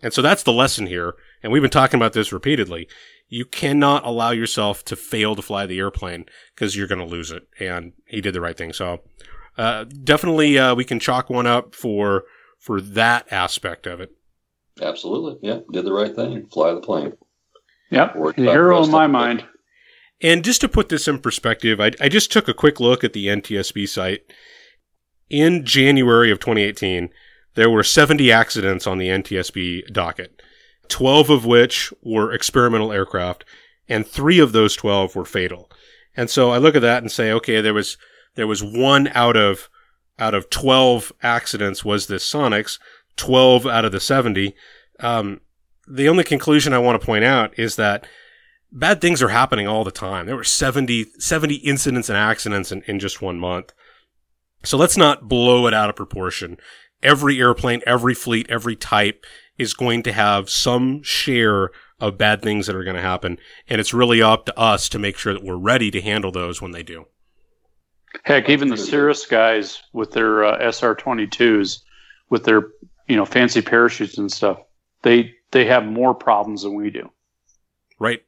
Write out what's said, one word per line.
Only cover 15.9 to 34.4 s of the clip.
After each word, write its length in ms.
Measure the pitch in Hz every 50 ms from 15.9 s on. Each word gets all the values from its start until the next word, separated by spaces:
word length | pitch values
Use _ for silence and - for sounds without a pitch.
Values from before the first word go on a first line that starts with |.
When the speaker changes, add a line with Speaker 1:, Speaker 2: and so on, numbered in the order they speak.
| 95
Speaker 2:
right 200 | 202 208 - -
thing. 340 | - 117 - 113 - - -
Fly 260 | - 82 78 82 85
the 80 | -
plane. 320 | - - 98 82 71 73 - _ _ _ _ _ _ _ _ _ _ _ _ _ _ _
Speaker 3:
Yep. 240 | - 131 156 220 - -
Speaker 2:
Worked 200 | 156 156 160 -
Speaker 3:
The 120 | 127 123
Speaker 2:
out 40 | -
Speaker 3:
hero 260 | 147 170 180 175 175
Speaker 2:
most 80 | 160 156
Speaker 3:
in 40 |
my 140 | 156 156 156
Speaker 2:
of 40 | 151
it. 40 | 143
Speaker 3:
mind. 320 | 123 120 120 120 113 - - _ _ _ _ _ _ _ _ _ _ _ _ _ _
Speaker 1:
And 220 | - 165 165 175 165
just 160 | 202 247 -
to 60 | - 262
put 220 | - - 208 -
this 180 | 170 147 - -
in 120 | 147 127
perspective, 600 | - 120 - - - 120 113 - - 113 110 101
I, 120 | 104 110 120 -
I 80 | 143 143
just 240 | 156 214 - - -
took 160 | 220 202 -
a 40 | 120
quick 280 | - - 151 147 -
look 220 | 123 120 127 120 -
at 100 | 113 -
the 160 | 107 101 98
N 120 | 101 104
T 160 | - - 107 101
S 140 | 95 -
B 140 | - 107 101
site. 380 | 98 - - 92 92 95 107 _ _ - _ _ - - - - _ _ _ _ _ _ _ _ _ _ _ _ _
In 340 | 147 143 151 165 180 175 143
January 680 | 120 - 135 131 135 143 135 131 120 117 113 120 117
of 80 | 104 95
twenty 240 | - - 117 110 101
eighteen, 480 | 101 104 - - 95 92 90 87 87 _ _ _ _ _ _ _ _ _
there 140 | - 113 117
were 140 | 113 107 104
seventy 460 | - - 160 151 143 160 147 139 123
accidents 560 | 113 113 113 - - 113 98 95 95 92 -
on 120 | 101 95 95
the 120 | 92 92
N 140 | 92 95 95
T 140 | - 104 92
S 140 | 90 -
B 320 | - 101 90 90 87 90 - -
docket, 500 | 107 95 87 85 82 - 90 - _ _ - _ _ _ _ _ _ _ _ _
twelve 420 | - - 127 131 135 147 151 147
of 160 | 151 135 113
which 460 | 117 120 120 120 123 - - - - - _
were 300 | _ 113 110 110 107 110
experimental 600 | 120 120 - - - 139 123 120 113 110 107 110
aircraft, 520 | 107 98 98 - - 98 90 90 90 _ - _ - - _ _ _ _ _ _
and 160 | 117 110 107
three 340 | - - - 139 151 175
of 120 | 180